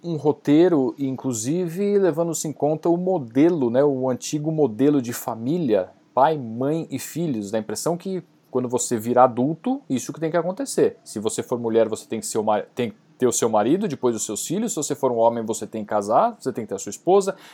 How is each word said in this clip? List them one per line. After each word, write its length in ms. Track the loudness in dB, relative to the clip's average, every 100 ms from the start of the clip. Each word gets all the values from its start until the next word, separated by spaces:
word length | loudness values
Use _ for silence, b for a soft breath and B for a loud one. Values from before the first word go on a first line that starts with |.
um 140 | -6 0
roteiro, 800 | 0 0 4 6 6 4 2 -2
inclusive 1000 | -4 -4 -4 -4 -2 -2 -4 -2 0 2
levando-se 500 | 2 2 -2 -4 -6
em 40 |
conta 360 | -2 -2 0 2
o 80 | 2
modelo, 760 | 2 -2 0 4 4 4 2
né? 140 | 4
O 240 | 2 2 -2
antigo 420 | -2 -4 -4 -2
modelo 520 | 0 0 2 2 4
de 100 | 0
família, 800 | -6 -8 -6 -4 -2 2 0 0 -8 _
pai, 240 | 2 4 2
mãe 480 | -4 -4 -2 -2 -4
e 80 | -8
filhos. 520 | -8 -4 -4 -4 -2
Dá 80 | -4
a 20 |
impressão 360 | -4 -4 -4 -4
que 260 | -4 -8 -10 _ _
quando 200 | -4 -2
você 260 | -2 -2 -2
virar 280 | 2 6
adulto, 580 | 6 4 -2 -2 -4 -4 -4
isso 260 | -4 -4
que 60 | -6
tem 100 | -2
que 60 | -2
acontecer. 600 | -2 -6 -4 2 2 0
Se 140 | -10 -6
você 240 | -4 -4
for 160 | -4 -4
mulher, 300 | 0 2 2
você 180 | 0 -6
tem 120 | -8
que 80 | -4
ser 120 | -2
o 40 |
ma-, 200 | 0 0
tem 280 | -2 -6 -6
que 60 | -6 _ _
ter 80 | 0
o 60 |
seu 180 | 2 2
marido, 360 | 2 2 2 0
depois 300 | -2 0 -2
os 80 |
seus 220 | -4 -6 -4
filhos. 260 | -4 -4
Se 40 | -4
você 180 | -6
for 180 | -2 0
um 40 | 2
homem, 280 | 2 2
você 220 | -4 -6 -6
tem 160 | -8
que 60 | -4
casar, 480 | -2 2 2 2 -2
você 100 | -8
tem 120 | -8
que 60 | -8
ter 40 |
a 40 | -8
sua 120 | -8
esposa, 460 | -6 2 2 2 -6 B